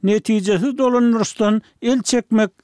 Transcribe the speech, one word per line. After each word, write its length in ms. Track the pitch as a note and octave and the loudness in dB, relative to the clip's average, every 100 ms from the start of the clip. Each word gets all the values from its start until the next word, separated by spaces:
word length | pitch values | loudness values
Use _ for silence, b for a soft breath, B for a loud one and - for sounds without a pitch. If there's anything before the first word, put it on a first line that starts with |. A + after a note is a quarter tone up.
netijesi 760 | F#3+ G#3 - G#3+ F#3+ F#3+ C4 B3+ | -2 0 0 -2 0 0 -2 0
dolanyrysdan 840 | B3+ B3 A#3+ A3+ G3+ - G#3 G#3+ b b | 0 2 2 0 -2 -2 0 0 b b
el 200 | A#3 C4 | -2 -2
çekmek 480 | - B3 - A3 G#3+ _ | 0 -2 0 0 0 _